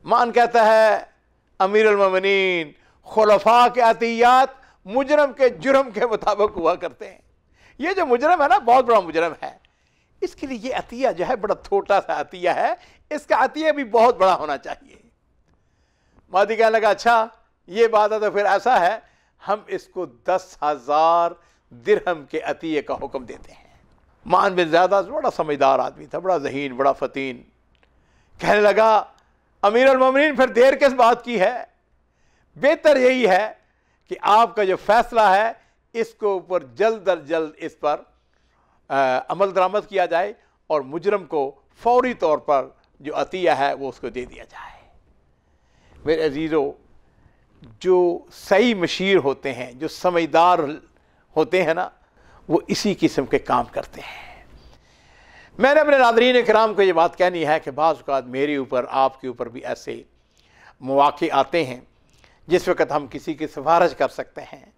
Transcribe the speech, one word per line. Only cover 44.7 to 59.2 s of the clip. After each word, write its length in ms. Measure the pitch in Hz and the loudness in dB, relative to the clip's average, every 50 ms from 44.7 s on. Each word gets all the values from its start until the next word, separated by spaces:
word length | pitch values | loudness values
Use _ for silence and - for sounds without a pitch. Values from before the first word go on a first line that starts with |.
| - - _ _ _ _ _ _ _ _ _ _ _ _ _ _ _ _ _ _ _ _ _ _ _ - - | -20 -20 _ _ _ _ _ _ _ _ _ _ _ _ _ _ _ _ _ _ _ _ _ _ _ -10 -2
मेरे 160 | 143 165 160 | -2 -2 0
अजीज़ों, 480 | 160 151 135 147 160 156 156 156 135 143 - _ _ _ _ - _ _ _ _ _ _ _ _ _ _ _ _ - - - _ | 0 -2 -2 -4 -6 -2 -2 -2 -2 -2 -8 _ _ _ _ -20 _ _ _ _ _ _ _ _ _ _ _ _ -20 -20 -20 _
जो 440 | - 180 180 180 180 175 170 - - - | 0 2 4 4 4 0 -2 -4 -10 -18
सही 440 | - - - - 196 190 233 247 226 | -20 -20 -4 0 2 2 2 2 0
मशीर 420 | 190 170 156 - - 185 196 196 | -2 -4 -4 -4 -4 0 2 2
होते 360 | 175 131 139 131 - - 143 | 2 2 0 -4 -4 -8 -10
हैं, 260 | 123 120 123 127 120 127 | -8 -8 -12 -14 -12 -12
जो 100 | 156 156 | -12 -12
समझदार 920 | - - - 180 175 170 165 151 135 160 170 180 180 170 156 139 151 143 _ _ _ _ _ _ _ _ _ _ _ | -12 -4 -4 -2 0 0 -2 0 2 4 4 4 4 2 -2 -6 -8 -14 _ _ _ _ _ _ _ _ _ _ _
होते 260 | 156 156 - 170 185 | -2 -2 0 0 0
हैं 120 | 180 151 165 | 0 0 -2
ना, 160 | 175 - - _ _ _ _ _ _ _ _ _ - _ - | -4 -6 -8 _ _ _ _ _ _ _ _ _ -20 _ -2
वो 120 | - - - - | -2 -2 -2 -2
इसी 240 | 135 - - 208 180 | -6 -4 -2 -4 -2
किस्म 320 | - 170 147 - - 135 | 0 -2 -2 0 -2 -4
के 120 | - - 127 | -2 -4 -4
काम 260 | - - 127 123 120 | -2 -2 -4 -4 -4
करते 360 | - - - - - - - | -6 -10 -12 -12 -12 -18 -20
हैं। 260 | - - - - - - - - - _ - - _ - - _ _ _ _ _ _ _ _ _ _ _ _ - - _ _ - | -20 -18 -20 -20 -20 -20 -20 -20 -20 _ -20 -20 _ -20 -20 _ _ _ _ _ _ _ _ _ _ _ _ -20 -20 _ _ 0
मैंने 200 | 208 269 294 311 | 0 2 4 4
अपने 180 | 302 294 277 269 | 4 4 4 4
नाज़रीन 460 | 254 233 226 226 240 254 254 247 233 | 4 4 4 4 4 4 2 2 2
कराम 300 | - 214 220 226 220 208 | 4 2 2 2 2 2
को 80 | 185 | 2
ये 100 | 202 185 | 2 2
बात 220 | 175 160 170 175 - | 4 2 0 0 0
कहनी 300 | - 185 180 180 170 156 | 0 -2 0 0 -2 -2
है 160 | 143 156 156 | -2 -2 -2
कि 100 | - 147 | -2 -8
बाज़ 260 | 131 135 156 165 156 | -6 -2 0 0 -2
औक़ात 280 | 156 - - 139 135 127 | -2 -6 -4 -4 -4 -4
मेरे 320 | 123 123 135 143 147 147 | -6 -6 -4 -4 -2 -4
ऊपर, 300 | 139 131 117 131 123 123 | -6 -6 -4 -4 -4 -4
आपके 420 | 117 120 135 135 131 - _ | -4 -2 -2 -2 -2 -2 _